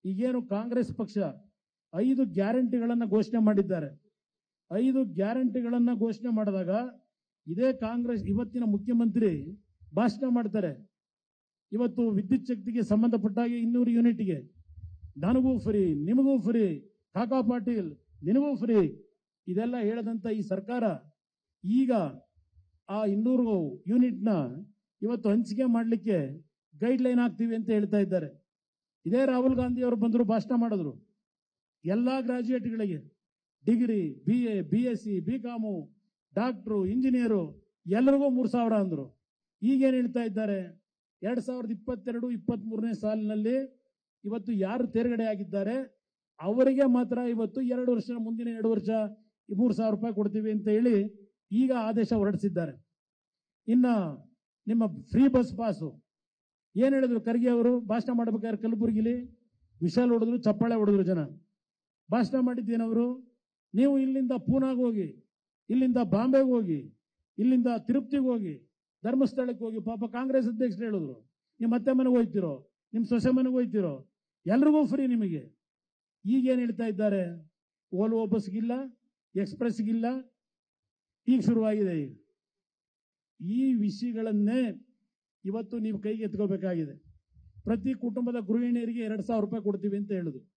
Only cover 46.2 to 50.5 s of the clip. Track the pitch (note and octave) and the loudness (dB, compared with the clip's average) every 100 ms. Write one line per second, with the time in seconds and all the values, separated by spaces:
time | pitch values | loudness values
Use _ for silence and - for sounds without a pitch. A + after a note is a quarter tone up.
46.2 | _ _ E3+ A#3 C4 C4+ C4+ B3 B3 A#3+ | _ _ -2 4 4 6 4 4 2 -2
47.2 | B3 A3+ A3 C4+ B3 B3 B3 A#3+ A3+ A#3+ | -2 -2 -2 -2 -2 0 0 0 -2 -6
48.2 | A3+ A3+ A#3 A3+ A3 A3 F3 A3 G#3+ G#3+ | -6 -4 -6 -2 0 0 0 -2 -2 -8
49.2 | _ _ - G3 A#3+ G#3 A3 G#3 A3+ G3+ | _ _ -8 0 0 2 0 0 -2 -2
50.2 | G3+ G#3 G#3+ | -2 0 -2